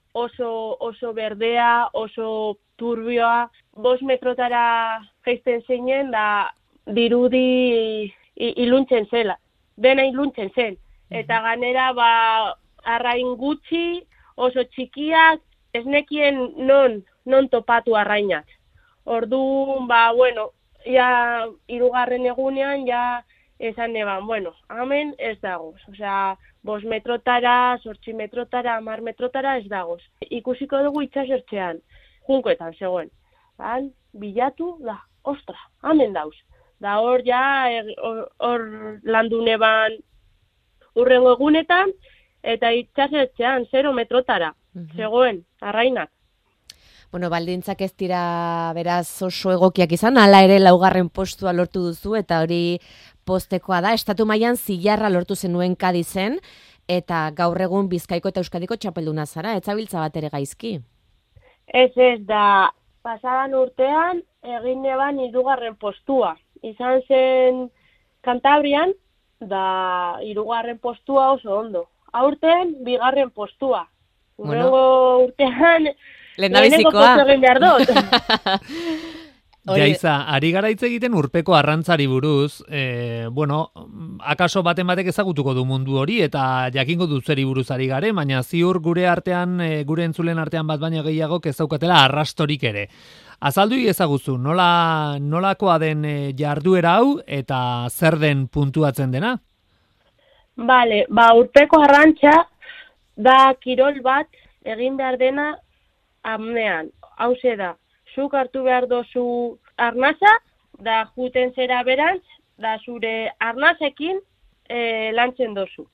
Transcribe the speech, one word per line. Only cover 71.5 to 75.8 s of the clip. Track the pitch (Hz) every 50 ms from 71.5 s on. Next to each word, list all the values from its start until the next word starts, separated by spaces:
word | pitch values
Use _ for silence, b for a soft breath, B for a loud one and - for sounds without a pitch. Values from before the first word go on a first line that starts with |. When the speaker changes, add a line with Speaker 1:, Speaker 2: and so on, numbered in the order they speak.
| 196 208
Speaker 1:
ondo. | 220 226 202 175 170 - _ _ _ _ -
Aurten, | 233 254 285 294 294 - 320 330 349 370 349 311 269 254
bigarren | 240 247 247 233 254 262 285 269 247
postua. | - - 208 196 - - - 269 247 190 165 - _ _ _ _ _ _ _ _ _ -
Speaker 3:
Bueno. | 208 147 147 240 247 254
Speaker 1:
Hurrengo | 262 262 262 262 262 254 262 254 254 254 254
urtean, | 247 254 - 277 262 247 247 311 339 339 330